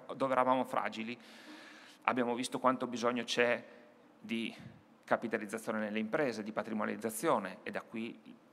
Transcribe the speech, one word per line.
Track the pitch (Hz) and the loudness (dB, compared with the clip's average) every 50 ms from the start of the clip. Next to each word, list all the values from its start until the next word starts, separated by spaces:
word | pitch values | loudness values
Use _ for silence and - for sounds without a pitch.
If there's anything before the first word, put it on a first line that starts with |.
| - - - | -10 -10 -4
dove | 110 131 135 | -2 0 2
eravamo | 131 123 127 127 127 131 123 | 4 4 6 6 4 4 2
fragili, | 120 - 110 101 107 107 110 110 113 120 - - - - - - - - - - - - - - - - - - | 2 0 0 0 0 -2 -4 -6 -6 -8 -10 -12 -18 -20 -18 -18 -16 -16 -16 -18 -18 -18 -20 -20 -20 -20 -2 0
abbiamo | - 123 127 120 120 120 | 2 4 4 4 2 2
visto | 120 127 - - 127 | 0 -2 -2 -2 4
quanto | - 127 131 123 131 120 | 4 4 4 4 0 -4
bisogno | 120 113 113 120 123 120 113 | -2 0 2 2 2 2 0
c'è | - - - 120 120 120 113 123 - - - - - - - - - - - | 0 4 4 4 4 4 2 -2 -8 -18 -20 -20 -20 -20 -20 -20 -20 -20 -16
di | - 107 113 113 113 - - - - - - - - - - - - | -8 -4 -4 -2 -2 -4 -6 -10 -14 -16 -18 -18 -20 -20 -20 -20 -2
capitalizzazione | - 123 110 - 113 113 110 104 101 107 110 - - 110 107 | 0 0 0 2 0 -2 -2 -2 -4 -6 -4 -4 -2 -2 -2
nelle | 107 104 104 110 | -2 -2 -2 -2
imprese, | 110 110 110 156 151 131 110 107 104 | -2 0 0 2 2 0 0 -2 -6
di | 107 110 | -4 -4
patrimonializzazione, | - 104 113 110 107 107 107 107 104 107 113 110 - - 165 139 113 98 92 92 - - | -4 -4 -2 -2 -2 -2 -2 -2 -2 -4 -4 -4 0 2 2 2 2 2 -2 -6 -8 -10
e | - | -8
da | 104 - | -8 -8
qui | - - - 113 113 120 - - - - - - - - | -8 -6 -8 -8 -6 -8 -10 -12 -18 -20 -20 -20 -20 -20